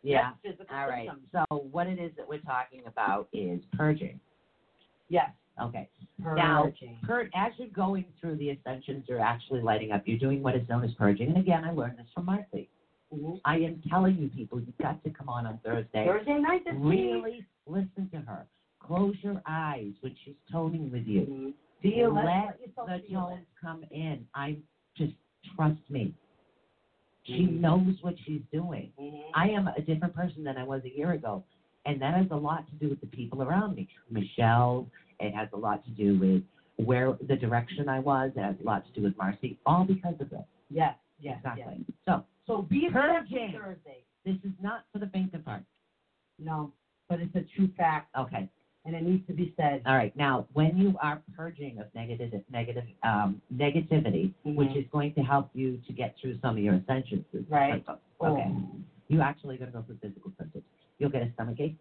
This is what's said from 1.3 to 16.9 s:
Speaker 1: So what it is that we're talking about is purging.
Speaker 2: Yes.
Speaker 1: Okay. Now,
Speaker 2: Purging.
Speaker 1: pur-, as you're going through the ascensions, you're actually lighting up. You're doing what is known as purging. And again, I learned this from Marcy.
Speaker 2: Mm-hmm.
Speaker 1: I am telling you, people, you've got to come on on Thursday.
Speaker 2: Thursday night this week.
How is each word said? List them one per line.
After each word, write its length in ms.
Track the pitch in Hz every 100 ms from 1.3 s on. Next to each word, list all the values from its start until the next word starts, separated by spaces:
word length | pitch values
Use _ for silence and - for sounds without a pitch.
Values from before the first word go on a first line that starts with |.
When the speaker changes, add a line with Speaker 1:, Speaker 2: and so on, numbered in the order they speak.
| 175 156
Speaker 1:
So 80 | 147 139
what 160 | 156 180
it 120 | 180
is 120 | 170 156
that 120 | -
we're 100 | 147
talking 420 | 156 127 123 131 120
about 420 | 117 101 101 104
is 260 | 107 92 87 - -
purging. 440 | 151 151 - - _ _ _ _ _ _ _ _ _
Speaker 2:
Yes. 220 | 170 - - _ -
Speaker 1:
Okay. 280 | 117 117 - _ - -
Now, 460 | 160 160 165 156 143
Speaker 2:
Purging. 320 | - 123 117 -
Speaker 1:
pur-, 240 | 240 214 180
as 160 | 220 233
you're 100 | 240
going 360 | 185 185 196 180 -
through 160 | 165 151
the 140 | 143
ascensions, 520 | 139 127 131 135 139 135
you're 100 | 123
actually 420 | 110 120 - 131
lighting 300 | 113 107 107
up. 120 | 101 -
You're 140 | 117
doing 240 | 135 139
what 120 | 135 127
is 60 | 120
known 160 | 120 117
as 60 |
purging. 360 | - 101 98 123
And 80 | 175
again, 280 | 185 165 165
I 60 |
learned 260 | 160 120 120
this 80 | 117
from 120 | - 175
Marcy. 440 | 202 196 - - _ _ _ _
Speaker 2:
Mm-hmm. 200 | 151 151 190
Speaker 1:
I 120 | 147 165
am 260 | 160 170 -
telling 280 | 170 190 185
you, 120 | 135
people, 300 | 123 110 123
you've 160 | 123 -
got 260 | 139 151
to 60 | 156
come 180 | - 131
on 160 | 120 117
on 140 | 113 110
Thursday. 400 | 117 110 110 131
Speaker 2:
Thursday 320 | 208 220 294
night 240 | 302 359
this 120 | 359 139
week. 240 | 294